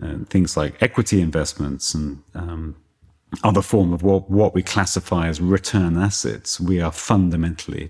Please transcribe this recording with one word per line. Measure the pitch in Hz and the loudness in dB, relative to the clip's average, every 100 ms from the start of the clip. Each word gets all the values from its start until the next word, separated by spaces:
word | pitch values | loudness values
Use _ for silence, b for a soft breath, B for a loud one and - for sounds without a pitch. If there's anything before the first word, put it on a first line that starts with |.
uh, | 78 71 - | -10 -8 0
things | 95 85 78 | 2 2 2
like | 73 - | -2 0
equity | 117 - 113 98 | 0 2 2 2
investments | 82 78 73 - 71 67 - 78 | 2 0 -2 -4 -6 -4 -6 -4
and, | 73 69 - 85 | -6 -8 -12 -12
um, | 85 82 78 - _ _ _ _ _ - 113 | -10 -8 -10 -14 _ _ _ _ _ 0 2
other | 98 | 2
form | - 110 87 | 2 2 2
of | 85 | 2
what, | 95 95 - | 2 2 2
what | 101 104 | 2 4
we | - | 2
classify | - 104 95 90 - 87 82 | 0 0 0 -2 -2 0 0
as | 76 | 0
return | 90 95 - 104 85 85 | 2 2 2 0 2 2
assets, | 101 - 57 53 - - | 0 0 -4 -6 -8 -4
we | 90 90 | -2 0
are | 85 | -2
fundamentally | - - 107 90 82 82 82 - 73 | -4 0 2 2 0 -2 -4 -10 -10